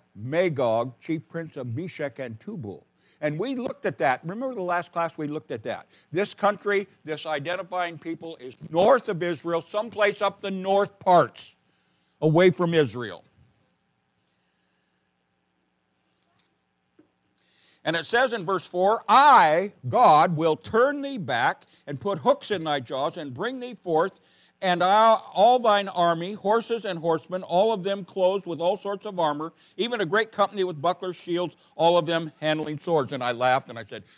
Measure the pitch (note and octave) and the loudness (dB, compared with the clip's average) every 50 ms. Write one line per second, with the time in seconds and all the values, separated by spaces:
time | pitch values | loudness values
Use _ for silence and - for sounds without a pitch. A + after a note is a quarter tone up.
0 | _ _ _ G2 G#2+ B2 D3 E3 F#3 F#3 D#3 B2+ C3 A#2 A2 A2+ A#2+ C3 A#2+ _ | _ _ _ -14 -10 -4 -2 0 0 0 0 0 0 0 2 0 -2 -4 -8 _
1 | - - E3 E3 D#3 _ - E3+ E3 D#3 - D3 B2+ B2 A#2 B2+ F3+ F3+ - - | -8 -8 -8 -8 -8 _ -12 -12 -12 -12 -12 -12 -10 -8 -8 -8 -8 -10 -8 -8
2 | D3+ C#3+ - - C3+ B2 A2+ A2+ - G3+ G#3+ F#3+ A2 G#2 F2+ D2 - _ _ _ | -10 -10 -8 -10 -12 -12 -12 -14 -14 -14 -14 -12 -12 -12 -14 -14 -18 _ _ _
3 | _ _ _ _ - D3+ D3+ D#3 G3+ C4 C#4 B3+ A#3+ C4 - - - G3+ C#3 - | _ _ _ _ -6 -4 -4 -4 -4 -4 -4 -6 -6 -8 -10 -6 -6 -8 -4 0
4 | D#3+ - G#3+ G#3 - D#3+ F#3+ A3+ C4 C4 B3+ G#3 F#3 F3 F3 F3 E3+ - - E3+ | 0 0 0 0 -4 -8 -10 -8 -8 -8 -8 -6 -6 -4 -4 -4 -4 -6 -6 -4
5 | E3 E3 - - D#3 C#3+ D3 D3+ - - C#3+ A#2 A2 B2+ G#2 F2 - _ _ _ | -4 -4 -4 -6 -8 -8 -8 -8 -8 -10 -10 -8 -8 -8 -8 -8 -10 _ _ _
6 | _ _ - E3+ G3+ G3+ - - - G3+ G#3 G3 - G#3 G3+ G3 G3+ - _ _ | _ _ -4 -4 -4 -4 -4 -2 0 0 0 0 -2 -2 -2 -2 -2 -4 _ _
7 | _ D3+ D#3 D3 - D#3+ D#3 D3 C#3 D#3+ F3 F#3 F#3+ F3 F#3 F3+ F3+ E3+ E3+ D3 | _ -10 -8 -8 -6 -6 -6 -6 -4 -4 -6 -6 -6 -6 -6 -4 -4 -4 -6 -10
8 | - E3 E3 D#3+ E3 E3 E3 - - C3 A2+ - D3 D#3 D3+ E3 F#3 A3 C#4 A#3+ | -10 -10 -10 -10 -10 -14 -16 -14 -16 -18 -16 -16 -14 -4 2 4 6 6 6 4
9 | - - G3+ D#3+ E3+ F3 F3 C#3 - E3+ E3+ E3 - - - G#3 A3 A#3+ - G#3 | 2 -2 -4 -4 -4 -4 -4 -4 -4 -4 -4 -4 -4 -4 -6 -6 -6 -6 -2 2
10 | G#3 G#3 G3+ - G#3 G3 G3 - - G3 F#3+ F#3+ F#3 G3 G3 G3 G3+ - - _ | 2 2 2 0 -2 -4 -4 -4 -6 -8 -6 -6 -2 0 2 2 2 0 -4 _
11 | - - F3+ F3 C#3+ A2 - - - - - _ _ _ _ _ _ _ _ _ | 2 4 6 6 6 4 0 -8 -12 -12 -14 _ _ _ _ _ _ _ _ _
12 | _ _ _ _ D3 D#3 D#3 E3 F#3 F#3 - - F3+ E3+ E3 D#3+ D3+ A#2+ G2+ B2 | _ _ _ _ 0 2 4 6 6 4 4 2 0 0 2 2 2 2 -2 -6
13 | A#2+ G#2 F2 - - _ _ _ _ _ _ _ _ _ _ _ _ _ _ _ | -10 -10 -10 -14 -16 _ _ _ _ _ _ _ _ _ _ _ _ _ _ _
14 | _ _ _ _ _ _ _ _ _ _ _ _ _ _ _ _ _ _ _ _ | _ _ _ _ _ _ _ _ _ _ _ _ _ _ _ _ _ _ _ _
15 | _ _ _ _ _ _ _ _ _ _ _ _ _ _ _ _ _ _ _ _ | _ _ _ _ _ _ _ _ _ _ _ _ _ _ _ _ _ _ _ _
16 | _ _ _ _ _ _ _ _ _ _ _ _ _ _ _ _ _ _ _ _ | _ _ _ _ _ _ _ _ _ _ _ _ _ _ _ _ _ _ _ _
17 | _ _ _ _ _ _ _ _ _ _ _ _ _ _ _ _ _ D3 D#3+ E3 | _ _ _ _ _ _ _ _ _ _ _ _ _ _ _ _ _ -4 -4 -4
18 | D#3+ - - A#3+ C4 B3+ A3+ A3+ F3+ D#3+ G3 F3 - - - F3+ F3+ G3 A3 A3+ | -4 -2 0 2 2 2 0 -4 -4 -4 -4 -4 -4 -6 -2 0 2 2 2 0
19 | - - G#3 B3 C#4 D4 C4+ A3+ F3+ D#3 D3+ E3+ F#3+ G#3 - _ - B2 A#2 A#3 | 2 4 6 8 8 10 8 8 8 6 6 2 0 -2 -6 _ -8 -2 2 6
20 | B3+ G#3+ D#3 D3 D#3+ F#3 E3+ D3 D#3+ E3 D#3 D3 - - - A3 B3 C#4 C#4+ C#4+ | 6 8 8 8 6 4 2 0 0 0 0 0 -4 -2 0 2 2 2 2 -2
21 | C#4 C#4 C#4 B3 E3 A#2 C3 A#2 B2 D3+ F#3 - _ _ _ _ _ - D3 C3 | -6 -8 -8 -8 -6 -4 -2 0 0 0 -2 -2 _ _ _ _ _ -12 -12 -8
22 | - G3+ G3 E3 B2 A#3 C#4+ C#4 - - G#3+ F#3 E3 D#3+ D3 C#3+ B2+ - D3+ C3 | -6 -6 -6 0 0 0 0 0 -2 -4 -6 -4 -2 -2 -2 -4 -4 -6 -6 -4
23 | C#3 E3 - F3+ D#3 C#3+ B2 B2+ F#3 A#3 C4+ C4 B3 B3 A#3+ F3+ _ F3+ E3 D#3 | -4 -4 -6 -8 -10 -12 -10 -8 -8 -8 -8 -8 -10 -12 -14 -12 _ -2 0 0
24 | E3+ G3 - - _ _ _ _ _ _ _ _ - F#3 F3+ E3+ F3 F#3 G3 G#3+ | 0 0 -4 -10 _ _ _ _ _ _ _ _ -2 0 0 2 2 4 6 6
25 | A3 A3+ A3 G#3 - - - F3 G3 A#3 B3 B3+ A#3 A3+ G#3 G3+ G3+ F#3+ - F3 | 6 6 6 4 0 -4 0 4 4 6 6 4 4 4 2 2 2 -2 -2 0
26 | F3 E3+ E3+ E3 E3+ F3+ G#3+ F#3 - G3 G#3+ A#3 A3 - A#3 A#3 G3 G3 F#3 E3+ | 2 2 2 0 -4 -8 -10 -6 -2 0 0 0 0 -2 -4 -6 -4 -6 -8 -4
27 | D3+ E3+ E3 D#3 - - F3+ F#3 F#3 - E3+ F3 G3+ A3 A3+ G3+ F3 G3 G3 G3+ | -2 -2 -2 -2 -2 -6 -8 -10 -6 -2 0 2 2 2 0 -2 -2 -4 -6 -6
28 | F#3+ - - G3 F#3 F3+ F#3+ G3+ F3+ E3+ E3+ C#3+ E3 F3+ G#3 G3 - G3+ G3+ G3 | -8 -10 -2 0 2 2 2 0 -4 -6 -6 -2 0 0 -2 -2 -4 -8 -8 -8
29 | - G#3+ G3 F3+ E3+ D3+ D3 D3 D#3 E3 - _ _ _ _ - G3+ A#3 B3 A3+ | -8 -8 -4 -2 0 0 0 -2 -6 -10 -12 _ _ _ _ -4 -4 -2 -2 -2
30 | G3+ D#3+ F3+ G#3 A3+ A3 - - G3+ F#3+ G#3 G#3 F#3+ F3+ F3 D3 C3+ E3+ F3+ - | -2 0 0 0 0 0 0 0 -2 0 0 -2 -4 -4 -4 -2 -2 -2 -2 -2
31 | G3 F#3 F3 - - - F3 E3+ F3+ D#3+ - - _ _ _ - D#3 E3+ F3 F3 | -6 -10 -10 -10 -8 -6 -4 -4 -4 -6 -8 -14 _ _ _ 0 2 4 4 4
32 | D#3+ D3+ E3 E3 E3+ D#3 D3 _ D#3 D#3 D#3 D#3 D#3 D3 D#3 C#3+ - F3+ E3+ D#3 | 2 0 -2 -2 -4 -6 -10 _ -2 -2 -2 -2 -4 -6 -8 -8 -4 0 0 0
33 | C3+ B2 D3 C3 B2 B2 B2 A#2 B2 B2+ B2+ C3+ C3 - A#2+ A#2 A2 - B2 A2 | 0 -2 -4 -4 -4 -4 -2 0 2 2 2 2 0 -4 -12 -16 -14 -14 -14 -16
34 | G2+ _ _ | -16 _ _